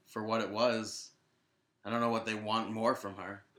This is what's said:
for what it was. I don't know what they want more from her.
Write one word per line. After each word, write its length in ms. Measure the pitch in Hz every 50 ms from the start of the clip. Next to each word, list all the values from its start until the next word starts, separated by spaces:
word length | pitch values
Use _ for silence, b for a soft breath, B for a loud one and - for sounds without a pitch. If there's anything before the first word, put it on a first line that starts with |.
| _ -
for 160 | - 107 107
what 180 | 110 110 113
it 80 | 107 92
was. 600 | 101 107 120 123 113 110 107 101 - - - - - _ _ _ _ _ _ _ _ _ _ _ _ _ _
I 40 | 101
don't 100 | 113 117
know 80 | 117 117
what 160 | 117 113 113
they 80 | 110 110
want 380 | 107 107 107 110 113 113 101
more 240 | 110 110 113 120 131
from 200 | - - 101 95 95
her. 260 | 90 95 101 101 - _ _